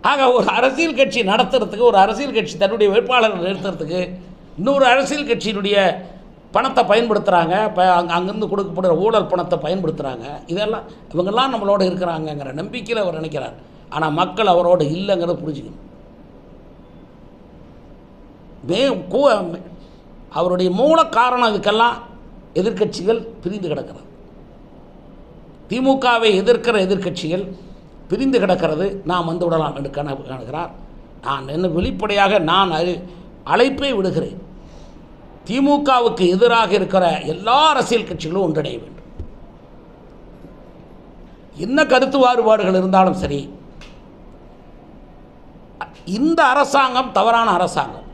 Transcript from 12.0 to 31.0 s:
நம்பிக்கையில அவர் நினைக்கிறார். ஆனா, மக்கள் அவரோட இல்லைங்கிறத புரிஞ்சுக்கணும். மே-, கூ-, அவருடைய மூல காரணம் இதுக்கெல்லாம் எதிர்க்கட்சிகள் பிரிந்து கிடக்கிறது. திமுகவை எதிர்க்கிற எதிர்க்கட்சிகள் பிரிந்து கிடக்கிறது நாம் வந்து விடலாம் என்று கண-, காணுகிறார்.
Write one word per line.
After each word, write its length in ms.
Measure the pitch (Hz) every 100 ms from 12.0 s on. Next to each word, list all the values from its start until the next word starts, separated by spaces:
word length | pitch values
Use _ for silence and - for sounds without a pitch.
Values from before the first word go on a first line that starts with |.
| 175 160 156 147 135
நம்பிக்கையில 500 | 139 202 240 196 226
அவர் 160 | 190 160
நினைக்கிறார். 360 | 160 151 120 - - - -
ஆனா, 180 | 151 156
மக்கள் 440 | 151 185 190 208
அவரோட 280 | 175 175 175 147 165
இல்லைங்கிறத 420 | 202 185 170 165
புரிஞ்சுக்கணும். 420 | 151 143 - - - - - - - - - - - - - - - - - - - - - - - - - - - - - - 127
மே-, 200 | 190 269 202 175
கூ-, 480 | 214 285 208 180 180 - - - - - - -
அவருடைய 380 | 151 180 180 185
மூல 280 | 185 277 320 320 226
காரணம் 320 | 247 247 233
இதுக்கெல்லாம் 440 | 208 202 214 233 - - - - - - 165
எதிர்க்கட்சிகள் 600 | 196 190 214 - 180 233 - -
பிரிந்து 260 | 180 208 175
கிடக்கிறது. 380 | 147 - - - - - - - - - - - - - - - - - - -
திமுகவை 600 | 233 262 269 247 233 226 190
எதிர்க்கிற 340 | 202 233 233 214 185
எதிர்க்கட்சிகள் 560 | 196 175 151 156 180 190 - - - - - -
பிரிந்து 280 | - 269 254
கிடக்கிறது 460 | 190 180 165 156 196 196 -
நாம் 220 | 180 165
வந்து 160 | 170 170
விடலாம் 300 | 165 147 139
என்று 120 | 139 143
கண-, 240 | 147 131 123
காணுகிறார். 420 | 131 120 147 170 - - -